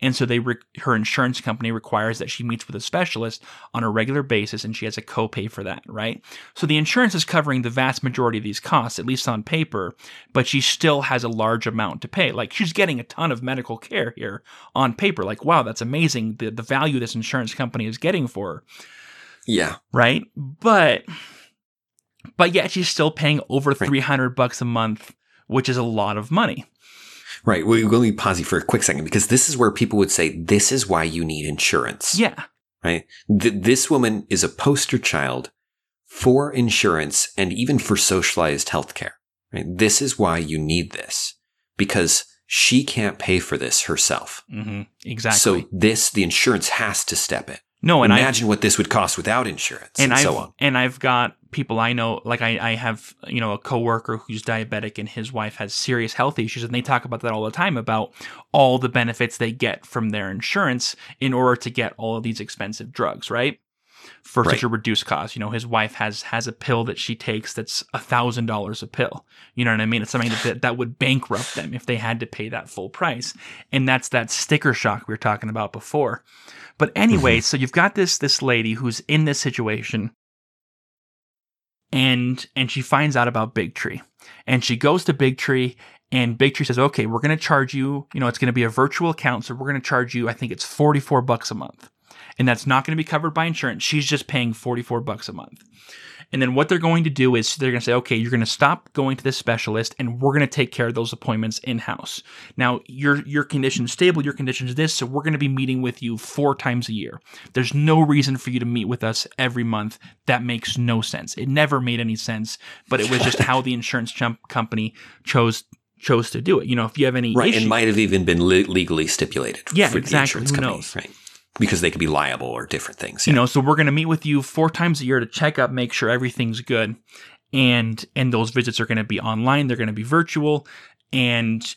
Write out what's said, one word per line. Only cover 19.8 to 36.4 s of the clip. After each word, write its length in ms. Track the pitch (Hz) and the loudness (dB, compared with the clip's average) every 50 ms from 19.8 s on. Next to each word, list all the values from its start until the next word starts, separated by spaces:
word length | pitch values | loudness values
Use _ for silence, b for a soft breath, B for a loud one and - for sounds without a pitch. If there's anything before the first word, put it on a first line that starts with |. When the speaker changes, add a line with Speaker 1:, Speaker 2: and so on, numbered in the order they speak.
| _ _ - | _ _ 2
Speaker 1:
Right? 300 | 120 120 117 135 - - - _ | 4 4 4 4 0 -4 -8 _
But, 680 | - 143 131 147 - - 226 220 196 165 143 113 - - B 160 B B B B B B B B _ _ _ _ _ _ _ _ _ _ _ _ _ - - - | -12 -12 -12 -12 -2 2 4 6 6 6 6 4 2 -2 B -16 B B B B B B B B _ _ _ _ _ _ _ _ _ _ _ _ _ -20 -8 0
but 200 | - 175 175 170 | 2 2 4 4
yet 160 | 180 151 185 | 2 2 2
she's 180 | - 190 175 - | 0 -2 -2 0
still 220 | - - 151 156 | 0 2 2 0
paying 300 | 156 - 160 147 151 147 - - | 0 0 2 2 2 2 0 0
over 220 | 127 139 139 143 | -2 0 2 2
Speaker 2:
Right. 80 | 135 - | 2 2
Speaker 1:
three 220 | 98 - 139 135 | 2 2 2 2
hundred 300 | 135 139 143 131 127 127 | 2 2 2 2 2 0
bucks 300 | 127 - 127 123 - - | 2 0 0 0 0 -2
a 60 | 127 | -4
month, 480 | 120 117 117 113 110 107 107 - - - _ _ _ _ _ _ | -2 0 0 0 0 -2 -4 -8 -14 -20 _ _ _ _ _ _
which 240 | - 107 131 127 - | -2 0 0 2 2
is 80 | 127 127 | 0 0
a 60 | 120 | 0
lot 340 | 117 110 107 101 104 104 107 | 0 0 0 0 0 -2 -4
of 140 | 107 127 | -4 0
money. 340 | 156 196 233 - - 127 117 - _ B B B B B B B B B B B B B - | 0 2 2 0 -2 -6 -10 -14 _ B B B B B B B B B B B B B 0
Speaker 2:
Right. 180 | 117 104 85 80 | 2 2 2 4
Well, 160 | 104 117 113 | 4 4 4
let 220 | 113 104 110 120 | 6 6 6 6
me 100 | 123 110 | 6 4
pause 280 | 101 - - 101 95 87 | 2 2 0 0 0 0
you 60 | 80 | 0
for 120 | - - 85 | 0 0 0
a 60 | - | 0
quick 180 | - - - | 0 0 2
second, 220 | - - 76 69 78 | 2 0 0 0 -2
because 240 | 80 - 110 - - | 0 0 0 2 4
this 200 | 117 127 - - | 4 4 4 2
is 80 | 151 | 2
where 140 | 123 120 107 | 4 4 4
people 300 | - - 120 104 - 104 | 4 2 0 2 4 4
would 100 | 98 95 | 4 4
say, 260 | - - 85 78 78 | 4 2 2 0 0
"This 360 | 82 82 82 107 104 - - | -4 0 2 4 4 4 4
is 160 | 127 135 113 101 | 2 0 0 2
why 160 | 92 82 80 | 2 2 2
you 200 | 82 78 85 82 | 0 0 -2 -2
need 220 | 78 78 76 76 | -2 -4 -4 -6
insurance." 720 | 76 73 73 - - - 78 62 57 - - - - - 185 | -6 -4 -2 0 2 2 2 0 0 -4 -4 -4 -2 2 2
Speaker 1:
Yeah. 280 | 226 202 - - - - _ _ _ _ _ _ - | 2 0 0 -4 -12 -16 _ _ _ _ _ _ -2
Speaker 2:
Right? 220 | 85 85 82 B B B B B - 107 98 | -2 -2 -2 B B B B B 0 2 4
Th-, 140 | 98 113 101 | 4 2 2
this 320 | 101 87 110 131 131 - - | 2 2 4 4 4 2 2
woman 380 | 156 135 123 113 110 107 - - | 2 2 2 2 0 -2 -2 -2
is 120 | 104 87 90 | 0 0 0
a 60 | 85 | -2
poster 480 | - - - 143 143 135 - - - 117 | -4 0 2 2 2 2 2 0 -2 0
child 540 | - - - 82 69 65 62 64 65 - - _ _ _ _ _ _ _ _ _ _ _ | 0 0 0 0 0 -2 -2 -4 -8 -10 -16 _ _ _ _ _ _ _ _ _ _ _
for 440 | - - - 131 123 135 | -14 0 4 4 4 4